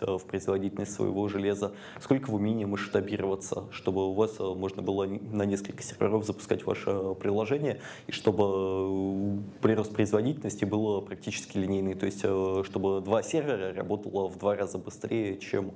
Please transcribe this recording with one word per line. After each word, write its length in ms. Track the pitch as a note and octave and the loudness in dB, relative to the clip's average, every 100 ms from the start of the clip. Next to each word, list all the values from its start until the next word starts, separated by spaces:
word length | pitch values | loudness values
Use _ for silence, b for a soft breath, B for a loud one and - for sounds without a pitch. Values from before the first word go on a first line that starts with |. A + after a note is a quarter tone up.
э, 160 | G2+ F#2+ | -2 -2
в 60 | - | -2
производительность 640 | F#2+ F#2+ G2 G2 - G2+ | -4 0 0 0 -4 -4
своего 340 | - G#2 G2 G#2 | -2 0 2 0
железа, 440 | G2+ G2 G3+ G#2 - B B | 2 2 2 0 -4 B B
сколько 320 | - C3+ C3+ | 0 0 2
в 40 | |
умении 320 | G#2+ G#2 A2+ G2+ | 0 2 2 0
масштабироваться, 960 | G2 - G#2 G2 G#2 G2 G2 - - G2+ | -2 0 0 0 0 0 -2 -2 -6 -6
чтобы 360 | - - F#2+ F#2+ | -6 -2 0 2
у 20 | |
вас, 260 | F#2+ G#2+ - | 2 2 0
э, 160 | G2 | -4
можно 280 | F#2 F#2+ G2 | -2 -4 -2
было 220 | F#2 G2 | -2 0
н-, 140 | G2 G2+ - | 0 -4 -4
на 140 | G#2+ G2+ | 0 2
несколько 360 | G2 - - | 0 -2 -10
серверов 440 | - - G#2 G#2+ G#2+ | -8 0 2 2 0
запускать 400 | G#2 - - - | -4 -2 -2 0
ваше, 240 | G2+ - | -2 0
э, 240 | G2 F#2+ F#2+ | 0 -2 -2
приложение, 640 | G2+ G2+ A2 C#3+ D3 G#2 B B B | 0 0 2 0 0 -4 B B B
и 60 | |
чтобы, 320 | - - G#2 | -2 2 4
э, 920 | G2+ G2 F#2+ F#2+ F#2+ F#2+ F#2+ G2 G2+ G2+ G2+ - | 4 4 2 2 0 0 0 0 0 -2 -6 2
прирост 320 | G#2+ A2 G#2 | 4 4 2
производительности 720 | - G#2 G#2+ A#2+ D3+ G#2 - G2 | 2 4 4 2 -2 -4 -2 2
был 340 | G#2 G#2+ G2+ | 2 2 0
практически 560 | G2 F#2+ - - - G2 | -2 -8 -8 -8 -4 -2
линейный, 380 | F#2+ G2 F#2+ | 0 2 0
то 100 | F#2+ | 0
есть, 160 | G2 G2 | -2 0
э, 400 | G2+ F#2+ F#2+ F#2+ G2 | 2 2 2 2 0
чтобы 340 | G2+ F#2+ G2 | 0 2 2
два 220 | F#2+ G#2+ | 2 2
сервера 500 | - E3 D3 A2+ F#2+ | 2 0 2 0 -2
работало 560 | F2+ F2+ G#2 - G2 F#2+ | -4 -2 -2 -2 -2 -2
в 80 | F#2+ | 0
два 200 | G2+ G2+ | 2 2
раза 200 | F#2+ G2 | 0 -4
быстрее, 640 | - - - A2+ G#2 G2 | -8 -8 -2 0 0 -2
чем 340 | - G2+ F#2+ | -2 -2 0